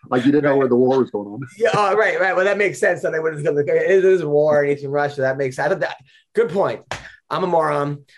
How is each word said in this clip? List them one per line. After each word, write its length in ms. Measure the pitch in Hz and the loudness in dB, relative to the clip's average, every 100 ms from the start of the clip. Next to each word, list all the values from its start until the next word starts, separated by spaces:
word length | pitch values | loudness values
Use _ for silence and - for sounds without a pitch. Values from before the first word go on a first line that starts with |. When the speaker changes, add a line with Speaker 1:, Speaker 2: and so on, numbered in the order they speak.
| - | -6
Speaker 1:
Like, 160 | 127 127 | 0 2
you 60 | |
didn't 100 | 147 | 2
know 80 | 143 | 2
Speaker 2:
Right. 80 | 139 | 2
Speaker 1:
where 100 | 131 | 2
the 60 | |
war 240 | 123 127 135 | 2 4 2
was 140 | 117 | 0
going 160 | 104 101 | -4 -10
on. 120 | 110 127 - | -12 -14 -2
Speaker 2:
Yeah. 140 | 220 | 0
Oh, 220 | 208 202 | 2 0
right. 240 | 202 196 165 | 2 0 0
Right. 140 | 180 | 0
Well, 100 | 175 196 | 2 0
that 120 | 202 | 0
makes 220 | 196 143 | -2 0
sense. 220 | 196 170 | -2 0
That 100 | 185 | -4
they 80 | 160 | -2
wouldn't 240 | 160 151 | -4 -4
go, 60 | 151 147 165 | -2 0 0
it 320 | 165 160 190 | 0 2 4
is 180 | 185 185 | 4 2
a 60 | 151 | 2
war 320 | 147 151 147 | 2 4 2
and 100 | 143 | 2
he's 100 | 143 | -2
in 80 | 139 | -4
Russia. 300 | 143 143 139 | -2 -2 -2
That 160 | 131 135 | -2 -2
makes 180 | 135 | -4
sense. 120 | 131 147 | -2 -2
I 20 | |
thought 100 | 180 | -2
that, 160 | - - _ _ _ | -4 -8 _ _ _
good 160 | - 233 | -2 0
point. 320 | 190 147 107 - - - - - | 0 -2 -4 -10 -14 -16 -20 -8
I'm 140 | 156 | -4
a 20 | 180 | 0
moron. 580 | 170 151 147 143 143 - | 0 0 -2 -4 -6 -14